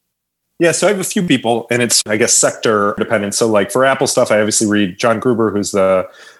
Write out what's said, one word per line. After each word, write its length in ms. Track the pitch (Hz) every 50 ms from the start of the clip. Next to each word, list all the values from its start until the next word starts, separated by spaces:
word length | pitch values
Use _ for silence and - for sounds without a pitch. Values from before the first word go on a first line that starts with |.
| _ _ _ _ _ _ _ _ _ _ _ -
Yeah, 140 | 165 165 156
so 140 | - - 185
I 40 |
have 80 | 208 190
a 60 | 175
few 180 | - - 214 180
people, 420 | 175 139 120 - 113 120 113 - -
and 100 | 120 120
it's, 220 | 120 113 - - -
I 120 | - 107 107
guess, 160 | 117 107 -
sector 600 | - - 135 - - - 123 110 104 101 101 107 -
dependent. 380 | 110 - 117 107 101 101 101
So, 120 | - 120 113
like, 240 | 107 104 98 -
for 140 | - 131 131
Apple 200 | 135 135 - 143
stuff, 260 | 120 - 131 123 -
I 80 | 110 107
obviously 280 | 107 104 107 - 117 104
read 320 | 104 104 104 92 87 -
John 200 | - 117 113 107
Gruber, 300 | - 127 120 110 113 107
who's 220 | 98 101 101 -
the, 360 | - 101 95 95 95 92 87 - - - - - -